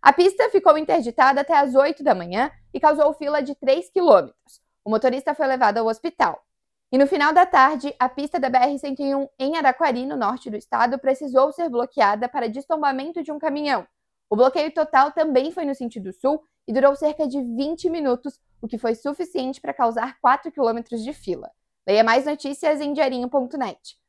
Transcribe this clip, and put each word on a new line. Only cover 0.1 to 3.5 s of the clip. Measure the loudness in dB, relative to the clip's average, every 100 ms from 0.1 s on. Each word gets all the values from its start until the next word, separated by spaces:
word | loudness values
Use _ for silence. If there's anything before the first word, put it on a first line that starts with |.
pista | 6 2 4 0
ficou | 4 4 4
interditada | 2 0 0 2 2 2
até | 2 2
às | 4
oito | 2 2 0
da | 0
manhã | 0 -2 -2 -4 -6 _
e | 0
causou | 2 4 0
fila | 0 -4 -4
de | -4